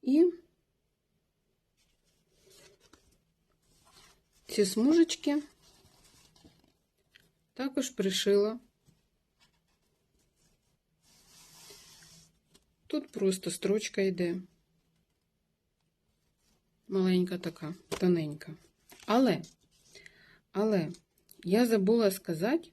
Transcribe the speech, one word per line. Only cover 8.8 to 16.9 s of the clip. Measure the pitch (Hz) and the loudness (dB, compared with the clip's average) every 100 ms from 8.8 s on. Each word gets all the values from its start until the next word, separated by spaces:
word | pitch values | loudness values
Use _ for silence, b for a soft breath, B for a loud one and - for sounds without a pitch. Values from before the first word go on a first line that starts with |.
| _ _ _ _ _ _ _ _ _ _ _ _ _ _ _ _ _ _ _ _ _ _ _ _ _ - - - - - - - - - _ _ _ _ _ _ _ | _ _ _ _ _ _ _ _ _ _ _ _ _ _ _ _ _ _ _ _ _ _ _ _ _ -20 -20 -20 -20 -20 -20 -20 -20 -20 _ _ _ _ _ _ _
Тут | 302 277 | -6 -6
просто | - 190 185 - | -2 -2 -2 -6
строчка | 185 - 208 214 - | -6 -2 -2 -2 -2
йде. | 196 175 175 180 185 _ _ _ _ _ _ _ _ _ _ _ _ _ _ _ _ _ _ _ _ _ _ _ | -2 -2 -4 -4 -10 _ _ _ _ _ _ _ _ _ _ _ _ _ _ _ _ _ _ _ _ _ _ _
Маленька | _ | _